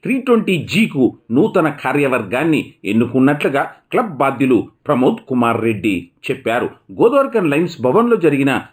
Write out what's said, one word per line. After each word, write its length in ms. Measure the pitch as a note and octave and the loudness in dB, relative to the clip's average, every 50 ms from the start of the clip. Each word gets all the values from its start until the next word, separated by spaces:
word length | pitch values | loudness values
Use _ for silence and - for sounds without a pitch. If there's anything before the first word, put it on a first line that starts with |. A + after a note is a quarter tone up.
| _ | _
త్రీ 180 | F3 B3+ C4+ | -4 -4 -4
ట్వంటీ 480 | A#3+ - A#3+ A3 F#3 - F#3+ D#3+ A#2 F#2+ - | 0 2 2 2 2 0 -2 -2 -2 -2 0
జీకు 440 | F#3 A3 - - C#3+ B2+ - - _ _ _ | 0 0 0 2 2 0 0 0 _ _ _
నూతన 380 | A2+ C3+ F3 - - G3 D#3+ D#3 | 2 2 2 2 2 0 0 0
కార్యవర్గాన్ని 1040 | C#3 - - C3 C3 C#3+ C#3+ C3+ B2+ B2 A2+ F#2 G#2+ B2 D3+ E3 D#3 B2+ - - - _ - | -2 -4 -6 -2 0 0 0 0 0 -2 -4 -4 -4 -2 0 0 0 0 -2 -6 -14 _ -6
ఎన్నుకున్నట్లుగా 840 | F#2 G#2 A2+ A#2+ A2+ A#2 C3 C3 C3+ D3 C#3+ - F#3+ C3+ C#3 D#3+ - - _ _ _ | -2 0 0 0 0 2 2 2 2 2 0 -2 -2 -2 -2 -4 -4 -8 _ _ _
క్లబ్ 260 | - G3 B3+ G#3+ D#3 | -2 -2 -2 -2 -2
బాధ్యులు 520 | B2 C#3 C3+ C3 A2+ C3+ C3 C3 G#2 - - _ _ _ | -2 -2 -2 0 0 2 2 2 2 0 -2 _ _ _
ప్రమోద్ 420 | - D3 B2 B2+ C3 A2+ A2+ - - | -2 0 2 2 0 0 -2 -8 -6
కుమార్ 320 | B2+ B2 A#2+ A#2 A2+ A2 | -2 0 0 0 0 0
రెడ్డి 480 | G#2+ A#2 A2 G2+ E2+ A2 G2 F2 - - _ _ - - | -2 -2 -4 -2 -2 -2 -2 -2 -6 -10 _ _ -8 -8
చెప్పారు. 400 | C3 C3 - A2+ A2+ B2 G#2+ E2 - _ _ _ G2 | -8 -6 -4 -4 -2 -2 -4 -6 -8 _ _ _ -2
గోదావరికన్ 580 | - D#3 A#3+ C4+ C#4 C4+ C4 A3 A3+ F#3 D#3 | 2 2 4 4 2 0 2 0 0 0 0
లయన్స్ 300 | C#3 D3 F3+ E3 - - | 0 0 -2 -2 -6 -4
భవన్లో 360 | A2+ B2 C3 G3+ A#3 A#3+ A#3 | -2 0 2 2 2 2 0
జరిగిన 440 | G3 E3 D#3 C#3+ C3+ C#3 C#3 C3 G#2+ - - | 2 2 2 2 2 0 0 0 -2 -6 -8